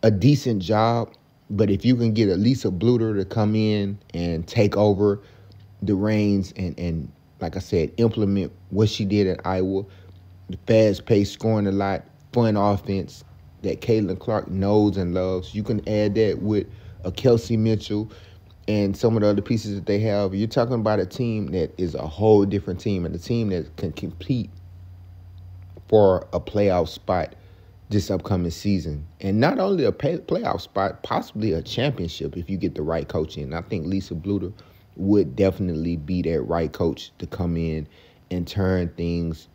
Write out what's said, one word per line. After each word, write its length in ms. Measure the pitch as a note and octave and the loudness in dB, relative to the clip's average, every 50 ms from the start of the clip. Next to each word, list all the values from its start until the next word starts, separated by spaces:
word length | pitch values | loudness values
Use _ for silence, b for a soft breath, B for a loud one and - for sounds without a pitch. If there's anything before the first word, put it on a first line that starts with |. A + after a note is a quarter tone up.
| - | 4
a 80 | A2 | 4
decent 520 | G#2+ F#2+ F2+ C3 D3 - - C3 A2+ G2+ F2+ | 4 6 6 6 4 6 2 0 -2 -2 0
job, 520 | E2 A2 G#2+ A2 A#2 A#2 A#2 A2+ - - _ _ _ _ _ _ _ | 0 2 4 4 4 2 0 -2 -6 -10 _ _ _ _ _ _ _
but 180 | G#2+ G2+ A2 G2+ | 0 0 2 2
if 160 | G2+ G2 - | 2 2 4
you 100 | A#2+ B2+ | 2 4
can 200 | A#2+ A#2 A#2 G#2+ | 4 4 0 2
get 160 | A2 A2+ G2+ | 2 2 2
a 40 | F2+ | 4
Lisa 360 | F2 G#2 A#2+ C3+ A2+ - - | 4 4 2 2 2 0 -4
Bluder 440 | F#2+ F2 F#2+ A#2 B2 A#2 A2+ A2 G#2+ G2+ | -2 0 2 2 2 2 2 0 -2 -2
to 60 | F#2+ | -4
come 280 | F#2 - A2+ G#2+ G#2 G#2+ | -2 -2 0 0 2 2
in 440 | A2 A2 G#2+ G#2+ G#2 G2+ G2 G2+ G#2 _ _ - | 2 2 2 0 0 -2 -4 -6 -8 _ _ -8
and 340 | E2+ F2 F2 E2+ E2 E2+ - | -4 -4 -2 -2 -4 -6 -4
take 260 | - A#2+ G#2 G2+ - | 0 2 2 2 4
over 460 | G2 G#2 G#2+ G2+ F#2 G#2 G#2 G2+ G#2 B B B B B B B B B B - - - | 4 4 4 4 4 4 2 2 0 B B B B B B B B B B -14 -8 -2
the 120 | F#2+ G#2 | 0 0
reins 600 | F#2 G2+ G#2+ G#2+ G#2+ G#2+ G#2 G2+ G2 F#2+ - - | 0 2 0 2 2 2 2 2 2 0 -4 -6
and, 200 | - G2 F2 D#2 - | -6 -6 -6 -6 -4
and, 320 | E2+ F2 E2 E2 C#2+ - - _ _ _ _ - | -4 -4 -4 -4 -6 -8 -14 _ _ _ _ -8
like 140 | - E2+ - | -8 -6 -6
I 40 | - | -8
said, 340 | G2 - - F2+ D#2+ - - - | -6 0 0 0 0 0 0 2
implement 520 | A#2 A#2 G#2+ A2+ G#2+ G2 G2 G2+ F#2 - - - - - | 2 2 2 2 0 0 0 0 -2 -4 -8 -14 -16 -6
what 180 | F#2 G2 A2 G#2+ | 0 2 2 2
she 160 | - - G#2+ | 2 -2 -2
did 220 | F#2+ G#2 G#2 G2+ | 0 2 2 2
at 200 | F#2 F2+ - - | 2 0 -2 -4
Iowa, 380 | - F#2+ F#2 F#2 F#2 G2 F#2+ G#2 B B B B B B - - - - - - - | -4 -2 0 0 0 -2 -4 -4 B B B B B B -20 -20 -20 -20 -20 -14 -14
the 80 | - - - | -14 -12 0
fast 380 | - A2+ A2 A2 G#2+ G2 - - | 4 6 6 6 6 4 0 0
pace, 260 | - A#2 G2+ G2+ G2+ | 2 4 4 4 0
scoring 360 | - - - A2+ A2+ G#2+ G#2 | -4 -4 -2 0 2 2 2
a 40 | G2 | 0
lot, 320 | G2 G2 G2 G2 G2 - - - - - - - - | 0 0 0 0 -2 -4 -6 -10 -20 -20 -20 -4 0
fun 240 | B2 A#2 A2+ G#2 | 2 2 2 2
offense 680 | G#2 G2 G#2 G#2 F#2 - - G2 G2 F2+ - - - - - - - - - - - | 2 2 2 2 0 -2 -4 -4 -4 -4 -8 -12 -20 -20 -20 -20 -20 -20 -20 -20 -8
that 220 | - G2 - - - | -6 -6 -6 -4 0
Caitlin 360 | - A#2 A2 G#2 F#2 F2+ - | 2 2 2 2 0 -4 -4
Clark 300 | - - A2 G#2 - - | -4 -2 -2 -2 -2 -4
knows 480 | F2 F#2+ F#2+ G2 G#2 G#2+ G#2 G#2 F#2 | -4 -2 0 4 4 6 4 4 2
and 160 | G2 F#2 F2 F2 | 0 -2 -2 0
loves. 420 | F#2 F#2 F#2 F#2 F#2 F2+ - - | -2 -2 0 -2 -4 -6 -6 -8
You 80 | G#2 G#2 | -8 -4
can 240 | - A#2 G#2 - | -2 -4 -4 -2
add 280 | - G#2+ G#2 G#2 G#2 G2+ | -2 0 0 2 2 2
that 260 | A2 A2 G2+ F2+ - | 2 2 2 2 -2
with 260 | - G#2 G#2+ G#2 - - B B B B B B B | -2 0 0 0 0 -2 B B B B B B B
a 80 | G2 F#2+ | -8 -8
Kelsey 460 | - - C3 A#2 A2+ - - A#2 A2 | 2 4 4 4 4 4 0 0 0
Mitchell 520 | A2 A2+ A2+ G2+ - - G#2+ G#2 G#2+ A2+ B B B B B B B - - - - | 2 2 0 0 -2 -4 -4 -6 -6 -6 B B B B B B B -20 -20 -14 -6
and 300 | - G#2+ G#2 G#2 G2 G2 | -2 0 0 2 0 0
some 200 | - - A#2 A2+ | 2 2 2 2
of 40 | A2+ | 4
the 80 | G#2 G#2 | 4 4
other 140 | G#2 G2+ G2+ | 2 2 0
pieces 320 | - A#2+ A2 G2+ G#2 G2+ | 0 -2 -2 -2 -4 -8
that 100 | G2+ E2 | -6 -2
they 160 | - G2+ G2+ | -2 0 0
have. 340 | G#2+ A2+ G2+ G2+ G2+ F#2+ F#2 | 0 0 0 0 0 0 0
You're 140 | G2 G#2+ A2+ | -2 -2 -2
talking 260 | - C#3 A#2+ A#2 B2+ | 0 0 0 0 0
about 220 | A#2 G#2+ A2 G#2+ G2+ | -2 0 0 0 0
a 60 | F#2 | 0
team 440 | F#2 - - B2+ A#2 A2+ A2 G2+ C#2+ | -4 -4 -4 -4 -2 -2 -2 -4 -2
that 300 | F2+ F#2 D#2+ - - - | -2 -2 -2 -2 -4 -4
is 160 | F#2 E2+ D#2 | -4 -4 -4
a 120 | - C2+ | -4 -8
whole 400 | D#2 D#2 F2 G#2 A2 G#2+ G#2 G2+ | -8 -4 2 6 6 8 8 6
different 340 | G2+ F#2+ G2 - - F2+ F2 | 4 0 -2 -2 -4 -8 -4
team 240 | - A2+ G2+ F#2 E2+ | -4 -4 -2 -2 -4
and 100 | D#2+ D#2+ | -4 -6
a 40 | E2+ | -8
team 320 | - - A#2+ A#2 A2+ G#2 | -6 -4 -2 -2 0 -2
that 260 | F#2+ F2 D#2 - - | -2 -4 -4 -8 -10
can 160 | - - F2 D2+ | -8 -8 -8 -8
compete 560 | - - E2+ - - - - C3+ B2 G#2 - - - - - - - - - - - - - - - - - - - - - - - - - - - - - | -6 -8 -10 -10 -12 -6 -4 -2 -4 -4 -6 -10 -20 -20 -20 -20 -20 -20 -20 -20 -20 -20 -20 -20 -20 -20 -20 -20 -20 -20 -20 -20 -20 -20 -20 -20 -20 -6 4
for 380 | - G#2+ G#2 G2 F#2 F2 - - - | 6 6 8 8 6 4 0 -4 -6
a 80 | F2 | -6
playoff 480 | - - - G#2 G2+ G2+ F#2 F2+ E2+ E2 | -6 -4 0 2 2 4 4 2 0 -2
spot 460 | - - - - F#2 F2+ E2+ - - b b b b b b b b b b - | -4 -12 -4 -2 -2 -2 -2 -4 -8 b b b b b b b b b b -2
this 180 | G#2 G#2 F2+ - | -2 -2 0 0
upcoming 440 | G2 F#2 - - G#2 F2+ F2 E2+ D#2+ | -2 -4 -2 -2 -2 -2 -2 -2 -6
season. 520 | - - G2+ G2+ F#2 D2 D#2+ D2+ D2 D2+ - - _ | -4 -2 -2 -2 0 -2 -4 -8 -8 -10 -14 -16 _
And 200 | - G2 G2 G#2+ | -4 -2 2 2
not 180 | C3 D#3+ - C4 | 2 2 2 2
only 260 | F#3+ G3 G3+ F3 C3+ | 0 0 0 2 2
a 60 | G#2+ | 0
pay-, 280 | - - - - F3 - | 0 0 -2 -2 -2 -2
playoff 420 | - - - F#3 A#3 - - F#2+ | -4 -4 -4 -2 -2 -2 -4 -4
spot, 420 | - - _ G2 G2 G2+ - - _ | -6 -6 _ -2 -2 -2 -2 -6 _
possibly 500 | - - - - - - - A2 A2 E2+ | -4 -4 -4 -4 -6 -8 -4 -2 0 0
a 80 | E2 | -2
championship 760 | E2 - - - B2 D3 C3 - F2+ E2 - - D#2+ D#2+ - | -4 -4 -4 -2 -2 -2 -2 -4 -6 -8 -6 -8 -8 -8 -8
if 120 | - E2+ - | -8 -8 -6
you 80 | G2 | -6
get 200 | F2+ F#2 F2+ - | -4 -4 -4 -4
the 60 | - D#2 | -4 -4
right 260 | D#2 D#2+ E2 - - | -4 -2 -4 -4 -4
coaching. 440 | - E2+ D#2+ D#2+ - D2+ D2 C2 D2+ | -4 -4 -4 -4 -6 -10 -10 -8 -8
I 100 | E2 E2+ | -8 -8
think 240 | - - F#2 D2+ | -6 -6 -6 -4
Lisa 280 | E2 F#2+ G2 F#2 - F2+ | -2 -4 -4 -4 -6 -10
Bluder 380 | E2 D#2+ G2 G2+ G2+ F#2 F2+ G#2 b b b b b b b b | -8 -4 -2 -2 -2 -2 -6 -10 b b b b b b b b
would 400 | - F#2 G2 G#2 G#2 F#2 C#2+ B1+ | -6 0 4 4 4 4 2 2
definitely 640 | - G2 F#2+ F#2 - G2+ F2+ E2+ D#2 D#2+ E2+ E2+ | 2 2 2 2 0 -2 -2 -2 -2 -2 -2 -2
be 260 | E2 D2 D2+ F#2 F2+ E2+ | -4 -4 -4 -2 -2 0
that 200 | D#2+ E2+ D2+ B1+ | 0 0 -2 -2
right 300 | A1+ E2 E2+ E2 D2+ - | -2 -2 -2 -2 -2 -2
coach 380 | - F2+ E2 - - - - _ _ | -2 -2 -2 -2 -4 -10 -20 _ _
to 80 | - | -12
come 300 | D#2+ - - F2+ F2 E2+ | -12 -6 -4 -2 -2 0
in 320 | E2 E2 E2 D#2 D#2 D#2 b b b b b b b b _ | -2 -2 -2 -2 -4 -6 b b b b b b b b _
and 160 | F2+ F2+ F2 | -6 -6 -6
turn 440 | E2+ - G2+ F#2+ F#2 F#2 F#2 F2 E2+ | -4 -2 -2 0 2 2 0 0 -2
things 580 | E2 - F2 E2+ E2+ E2+ E2+ E2 D#2+ D#2 - _ _ | -4 -4 -4 -2 -2 -2 -2 -4 -6 -8 -12 _ _